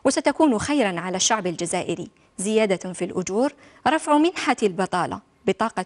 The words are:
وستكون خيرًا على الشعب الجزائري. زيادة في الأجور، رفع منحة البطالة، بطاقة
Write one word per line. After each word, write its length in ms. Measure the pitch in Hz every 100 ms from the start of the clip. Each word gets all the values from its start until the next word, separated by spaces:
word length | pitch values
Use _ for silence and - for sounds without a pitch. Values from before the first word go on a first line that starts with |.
وستكون 540 | 269 311 302 277 320 214
خيرًا 420 | - 294 208 175
على 160 | 180 180
الشعب 300 | - 220 180
الجزائري. 640 | 156 170 180 151 170 160 - _ -
زيادة 540 | 196 220 220 180 185
في 120 | 175
الأجور، 480 | 185 185 180 196 277 - - - -
رفع 320 | 311 320 294
منحة 380 | 330 - - 247
البطالة، 580 | 208 175 185 180 143 185 - _ -
بطاقة 380 | 190 220 -